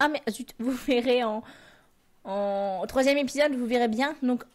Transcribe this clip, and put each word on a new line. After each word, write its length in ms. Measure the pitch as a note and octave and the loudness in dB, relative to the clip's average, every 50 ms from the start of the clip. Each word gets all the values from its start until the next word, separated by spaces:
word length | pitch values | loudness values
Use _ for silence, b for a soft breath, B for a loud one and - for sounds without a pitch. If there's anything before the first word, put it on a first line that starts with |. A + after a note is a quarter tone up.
ah, 80 | C#4 D4+ | 0 0
mais 120 | D4+ - - A3+ | 0 -2 -4 -6
zut, 260 | G3+ - A#3+ - - | -6 -6 -8 -12 -10
<laughs> 40 | - | -6
vous 140 | A3+ C4 | -4 -4
verrez 500 | C4 A#3+ - - B3+ A#3+ A#3+ C4 A#3+ B3 | -4 -2 0 0 0 2 2 2 2 2
en, 220 | A#3+ A3 G#3+ A3 - B B B B B B B B B B _ _ _ _ _ - | 2 0 -2 -4 -8 B B B B B B B B B B _ _ _ _ _ -10
en 600 | F#3+ G3 - - G3+ D4 D4 D4+ D4+ - - F3 G#3+ | -6 -4 -2 -2 0 0 0 -2 -2 -2 -4 -4 -2
troisième 300 | - C4+ C4 C#4 C#4 C#4+ | 2 2 4 4 4 2
épisode, 360 | C#4 B3 - C4+ D4 D4+ C4+ | 0 0 0 2 2 2 2
vous 120 | B3 B3 | -2 -2
verrez 200 | A3 A#3+ A#3+ A#3+ | 0 2 2 2
bien. 300 | A3+ A3 A3+ C4+ D4 D4+ - C4 | 2 2 0 0 -2 -2 -2 0
Donc, 180 | B3 B3 A#3+ - - | 0 0 0 -2 -8